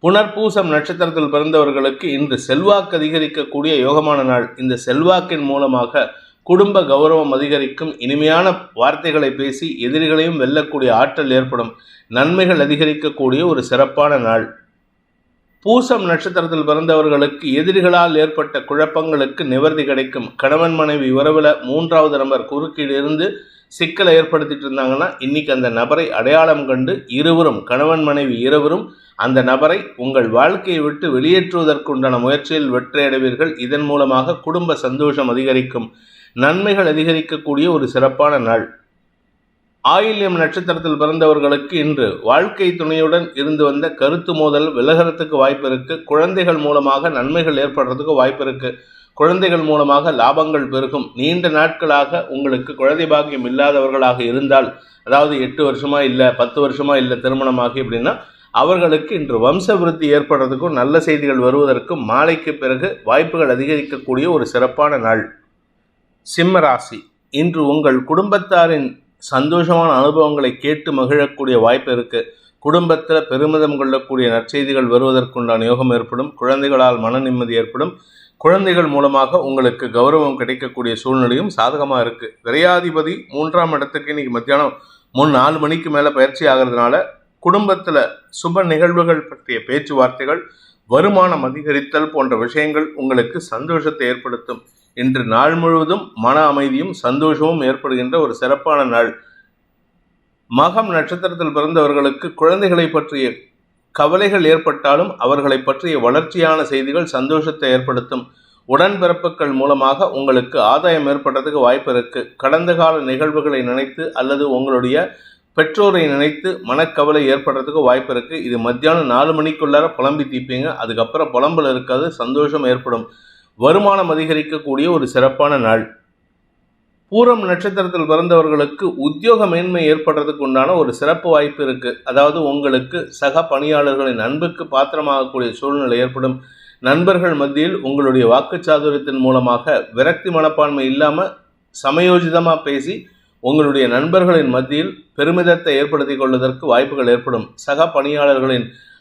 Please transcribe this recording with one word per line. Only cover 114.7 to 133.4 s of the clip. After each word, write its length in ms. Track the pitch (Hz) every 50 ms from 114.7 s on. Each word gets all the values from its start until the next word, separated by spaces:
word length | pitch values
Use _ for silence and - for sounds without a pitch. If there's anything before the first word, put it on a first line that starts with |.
| 131 123 123 123 131 151 175 190 - - - - - _ _ _ _
பெற்றோரை 540 | - 160 156 - - 202 202 190 180 160
நினைத்து 540 | 151 139 139 143 151 151 147 - 123 - - -
மனக்கவலை 720 | 110 127 147 165 160 - - 147 147 147 151 143 135 135
ஏற்படுறதுக்கு 480 | 139 135 - 135 131 131 139 147 160 147
வாய்ப்பு 320 | 127 123 131 135 135 131
இருக்கு. 300 | 120 120 - 160 160 -
இது 140 | 123 120 117
மத்தியானம் 480 | 113 120 123 123 139 156 160 170 156
நாலு 360 | 131 120 123 139 156 160 156 151
மணிக்குள்ளார 520 | 160 156 - - 143 143 147 156 165 160 -
புலம்பி 260 | 131 135 147 151 143
தீப்பீங்க. 520 | 135 131 127 127 127 127 127 135 160 -
அதுக்கப்புறம் 540 | - 117 113 117 110 113 113 - 156 160 - -
புலம்பல் 360 | - 135 151 170 160 151 135
இருக்காது, 420 | 131 127 127 127 127 131 151 170 165
சந்தோஷம் 520 | - 120 120 131 143 147 143 147 151 143
ஏற்படும். 440 | 127 127 123 127 127 120 113 110 - - _ _ - _ _ _ _ _
வருமானம் 560 | _ 113 139 165 196 202 202 196 196 185 170
அதிகரிக்கக்கூடிய 800 | 160 156 160 156 160 151 - - 156 156 147 143 135 135 143 170
ஒரு 180 | 175 160 135 120
சிறப்பான 500 | - 131 127 135 135 - 147 147 147 135
நாள். 420 | 120 110 110 113 110 - - _ _ _ _ _ _ _ _ _ _ _ _ _ _ _ _ _ _ _ _ _ _ _
பூரம் 340 | 190 214 240 240 240 226 202
நட்சத்திரத்தில் 640 | 185 180 175 175 202 185 190 190 180 180 175 160 156
பிறந்தவர்களுக்கு 880 | 156 160 170 175 170 165 160 156 151 147 143 147 147 - 196 180 -
உத்தியோக 500 | - 135 147 156 147 170 226 233 214 214
மேன்மை 460 | 190 170 170 175 185 180 175 165 151 156
ஏற்படுறதுக்கு 440 | 156 156 165 151 151 147 147 147
உண்டான 380 | 147 139 135 131 131 131 147 185
ஒரு 200 | 175 151 127 113
சிறப்பு 360 | - 143 147 165 165 - 180
வாய்ப்பு 340 | 160 151 147 147 147 - 147
இருக்கு. 360 | 131 127 123 127 120 120 - -
அதாவது, 380 | 131 127 135 143 147 151 165 160
உங்களுக்கு 680 | 139 139 143 143 143 131 127 123 131 - 135 113 - -
சக 320 | - - 143 135 160